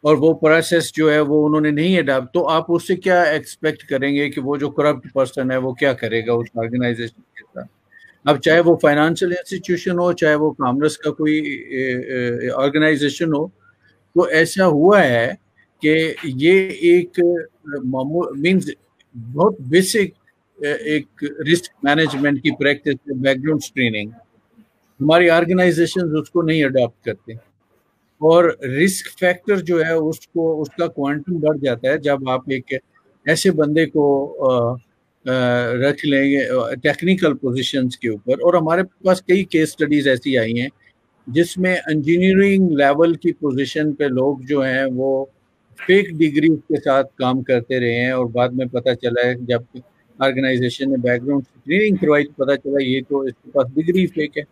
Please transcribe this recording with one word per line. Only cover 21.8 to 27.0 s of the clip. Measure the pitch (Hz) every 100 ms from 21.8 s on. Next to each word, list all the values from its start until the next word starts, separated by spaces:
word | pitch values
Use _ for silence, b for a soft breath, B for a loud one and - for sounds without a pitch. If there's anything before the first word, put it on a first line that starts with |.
management | 139 151 156 135 147 139
की | 143
practice | 123 139 143 151
है, | 135 147 135
background | 135 131 147 156
screening। | - - 120 107 104 113 _ _ _ _ _ _ _ _
हमारी | 143 170 175
organizations | 165 170 185 180 165 165 185
उसको | 170 151 147 175
नहीं | 160 160
adopt | 139 131 120 _